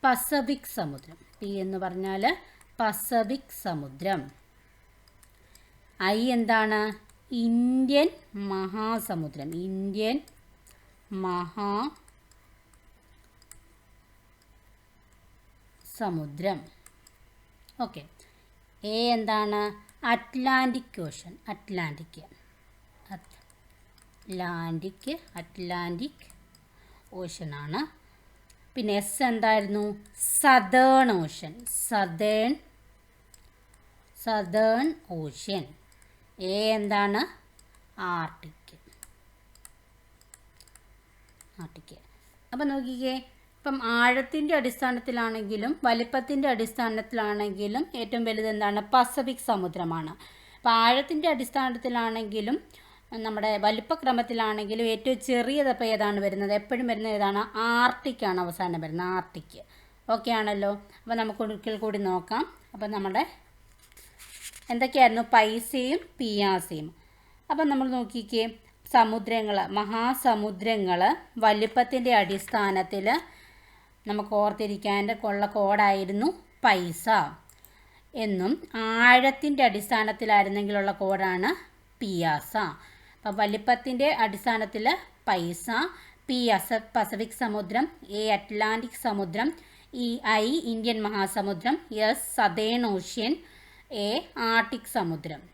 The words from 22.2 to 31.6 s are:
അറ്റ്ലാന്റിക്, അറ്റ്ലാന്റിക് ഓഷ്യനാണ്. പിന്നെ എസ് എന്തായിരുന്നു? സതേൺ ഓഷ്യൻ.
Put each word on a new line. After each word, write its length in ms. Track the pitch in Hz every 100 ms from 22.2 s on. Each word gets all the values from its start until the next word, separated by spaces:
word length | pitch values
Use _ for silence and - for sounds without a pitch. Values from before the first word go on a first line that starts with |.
| - - _ _ _ _ _ _ - 190 - - _ _ _ _ _ _ _ _ -
അറ്റ്ലാന്റിക്, 800 | 185 180 170 165 165 180 190 - 330 - -
അറ്റ്ലാന്റിക് 880 | 165 - 175 180 175 175 269 - - - _ _ _ _ _ - _ 185
ഓഷ്യനാണ്. 600 | 180 - 160 143 147 180 311 - _ _ _ _ _ - -
പിന്നെ 180 | - 214 202
എസ് 220 | 262 - 254
എന്തായിരുന്നു? 540 | 226 220 220 202 208 208 202 - - - -
സതേൺ 680 | 294 254 190 254 262 262 262 196
ഓഷ്യൻ. 340 | 160 - 156 196